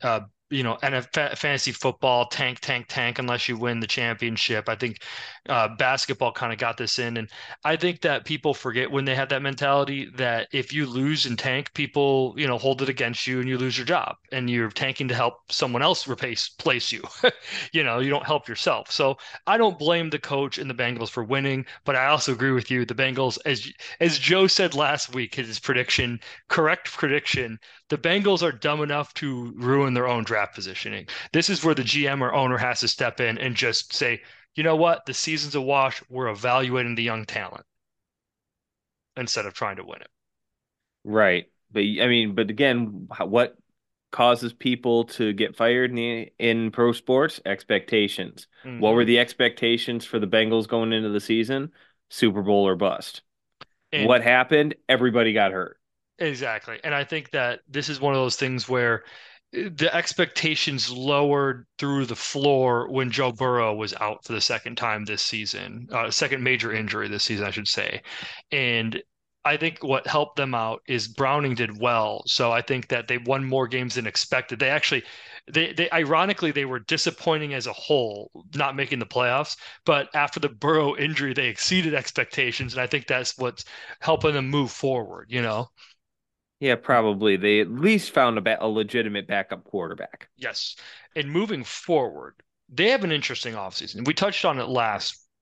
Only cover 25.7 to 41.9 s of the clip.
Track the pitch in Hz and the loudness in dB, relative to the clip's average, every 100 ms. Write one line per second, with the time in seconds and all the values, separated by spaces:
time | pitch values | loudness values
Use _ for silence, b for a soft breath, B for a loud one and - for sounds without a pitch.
25.7 | 127 123 - 123 117 B B - - 156 | 0 2 0 0 -4 B B -2 2 4
26.7 | 175 - - 147 143 - 135 120 110 b | 2 -4 -4 0 0 0 -2 -4 -8 b
27.7 | b - 147 165 196 202 180 170 120 151 | b -6 -2 2 2 4 4 2 0 -2
28.7 | 151 147 147 143 - 147 127 120 113 123 | 0 0 -2 -4 -6 -6 -4 -6 -4 2
29.7 | 139 139 123 123 120 110 110 101 - 95 | 4 4 2 2 0 0 0 -2 -4 -12
30.7 | 92 110 101 104 B B 156 165 190 160 | -10 -10 -10 -10 B B 2 2 2 2
31.7 | 147 120 147 143 139 123 135 131 123 123 | 2 2 0 0 0 0 2 2 2 0
32.7 | 120 117 - 123 - 117 113 127 117 120 | 0 -2 0 -2 0 -2 0 -2 0 0
33.7 | 110 - - 123 117 B B B - 160 | 0 -2 -2 -2 -2 B B B -2 2
34.7 | 160 170 165 - 127 - 156 147 143 131 | 4 4 2 -2 -6 -4 -4 -4 -2 2
35.7 | 139 135 - - 127 123 101 123 127 127 | 2 2 -2 -10 -6 -4 -2 2 2 2
36.7 | 127 120 117 117 110 107 110 92 - - | 0 -2 -2 -2 -4 -6 -8 -8 -12 -20
37.7 | _ _ _ _ _ _ _ _ _ _ | _ _ _ _ _ _ _ _ _ _
38.7 | _ _ _ _ 123 120 - 104 - 107 | _ _ _ _ -8 -4 -4 -6 -6 -6
39.7 | 92 87 82 - _ _ _ _ _ _ | -6 -12 -16 -20 _ _ _ _ _ _
40.7 | _ _ _ 107 110 101 90 - _ _ | _ _ _ 0 4 6 4 -2 _ _
41.7 | 110 104 | 0 0